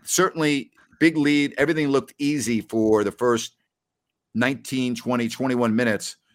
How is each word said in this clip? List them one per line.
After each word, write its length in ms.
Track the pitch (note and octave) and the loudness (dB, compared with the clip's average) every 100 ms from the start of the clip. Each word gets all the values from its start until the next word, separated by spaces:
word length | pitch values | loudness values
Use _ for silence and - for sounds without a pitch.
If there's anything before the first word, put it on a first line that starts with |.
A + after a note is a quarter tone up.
certainly 680 | - F3 F#3+ E3 D3+ C#3 - _ _ - | -4 0 0 0 -2 -2 -6 _ _ 0
big 180 | E3 D#3 | 0 2
lead. 360 | C#3+ C#3+ C#3+ - | 2 2 0 0
Everything 300 | D3 D#3 C#3+ | 0 0 0
looked 240 | C3+ B2+ - | 0 -2 -4
easy 420 | C#3+ D3 A#2 A2+ | -2 -2 -2 -2
for 420 | G2+ A2+ A2 G#2+ | -2 0 4 4
the 80 | G2+ | 2
first 440 | - B2 A#2 - _ _ _ _ _ _ _ _ | 0 0 0 -2 _ _ _ _ _ _ _ _
nineteen, 600 | A2 B2 C3+ - C3 B2 A#2+ | -2 -2 -4 -6 -4 -4 -4
twenty, 320 | B2 B2 A2+ | -4 -2 -2
twenty-one 460 | - C3 B2 A#2 A2 | -4 -2 0 2 2
minutes. 420 | A#2+ G2+ - - _ | 0 -2 -6 -16 _